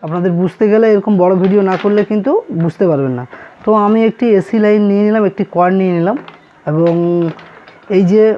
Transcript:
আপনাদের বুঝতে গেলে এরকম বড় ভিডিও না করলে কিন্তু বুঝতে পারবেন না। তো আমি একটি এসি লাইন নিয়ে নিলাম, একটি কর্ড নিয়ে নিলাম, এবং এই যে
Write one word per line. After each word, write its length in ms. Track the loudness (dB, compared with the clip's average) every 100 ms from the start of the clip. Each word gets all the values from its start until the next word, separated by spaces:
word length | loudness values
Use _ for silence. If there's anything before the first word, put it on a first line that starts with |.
| -6
আপনাদের 260 | -4 -2 0
বুঝতে 240 | -2 0 0
গেলে 140 | 2 2
এরকম 200 | 2 0 0
বড় 100 | 2 2
ভিডিও 200 | 2 2 0
না 40 | -2
করলে 180 | 0 0 0
কিন্তু 200 | -2 -2 -2 -4 -4
বুঝতে 220 | -4 0 0
পারবেন 220 | 0 -2 -4
না। 60 | -8 -16 -20 -12
তো 60 | -2 0 2
আমি 140 | 2 0
একটি 180 | 0 0 0
এসি 180 | 0 -2
লাইন 180 | 2 2 2
নিয়ে 120 | 2 0
নিলাম, 160 | 0 -2
একটি 140 | -2 -6
কর্ড 180 | 0 0 0
নিয়ে 120 | 0 0
নিলাম, 180 | -2 -4 -8 -20 _ _ -6
এবং 240 | 0 0 0 0 0 -2 -6 -18 -20 -20 -20 -4 0
এই 60 | 2
যে 120 | 4 2